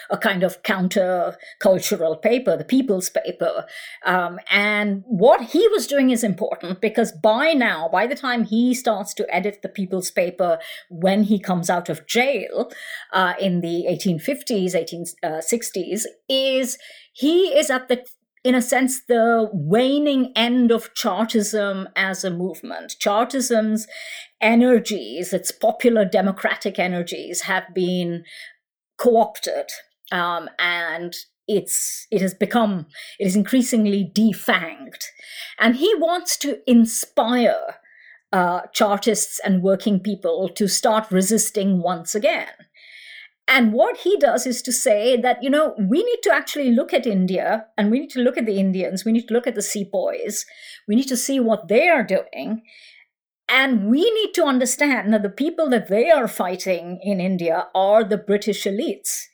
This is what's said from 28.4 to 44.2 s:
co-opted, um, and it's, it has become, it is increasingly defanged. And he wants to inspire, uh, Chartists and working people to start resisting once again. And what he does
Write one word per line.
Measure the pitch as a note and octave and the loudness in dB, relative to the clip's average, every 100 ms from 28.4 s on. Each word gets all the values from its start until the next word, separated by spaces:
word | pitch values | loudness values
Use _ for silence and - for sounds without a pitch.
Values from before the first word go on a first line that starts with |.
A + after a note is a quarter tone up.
| - _ _ _ _ - | -20 _ _ _ _ 0
co-opted, | A#3+ A3+ G#3 - F3 - - - - _ - | 2 4 2 -2 -8 -6 -8 -12 -18 _ -6
um, | F#3 F3 E3+ E3 - | -4 -2 -4 -8 -4
and | F3 F3 E3 E3 F3 - - _ - | -2 -2 -4 -6 -8 -12 -18 _ -4
it's, | G3+ - - - - - | -4 -2 -4 -6 -8 -4
it | G3 | -2
has | F#3 | -2
become, | - G#3 A#3+ G#3+ F#3 - - - - | -2 -2 0 0 -2 -8 -16 -16 -4
it | G3 | 0
is | G3+ | 0
increasingly | G3+ C4 B3 A#3 G#3 G3+ F#3+ | 2 2 2 2 2 0 -2
defanged. | - A3 F3+ - F#3 E3 - C3+ - - - - - - - | 2 2 0 -2 -2 -2 -12 -18 -14 -16 -16 -20 -18 -12 0
And | A3+ B3 | 0 2
he | F#4+ F#4 | 2 2
wants | E4 F4 F4 - | 0 -2 -4 -4
to | C#4+ A3 - | -4 -4 4
inspire, | A#3 A3+ - - - A3+ B3 A3 - - - _ _ - - - | 4 4 0 -4 -2 0 2 2 0 -4 -14 _ _ -20 -20 -2
uh, | F#3+ F3 F3 - | 0 2 0 -4
Chartists | - G#3+ G3+ A#3 G3+ - - G3+ | 0 2 2 0 0 -2 -4 0
and | F#3 | 2
working | F#3+ F#3+ G#3+ F#3+ | 2 2 2 0
people | G#3 G3 E3+ E3 F#3+ | -2 -4 -2 -2 -4
to | - G3+ | -2 -2
start | - A#3+ A3 A3 | 2 2 2 2
resisting | F#3 F#3+ A3 - G#3 G3 F3+ | 0 2 0 0 -2 0 0
once | E3+ E3+ E3+ | 0 -4 -6
again. | G#3+ C#4 D#4 - - - _ - - - - - _ - | -2 -2 -2 -6 -16 -20 _ -20 -20 -20 -20 -20 _ 2
And | C4+ A3 | 4 4
what | A#3 G#4 - | 4 2 2
he | F4 | 0
does | G4+ | 4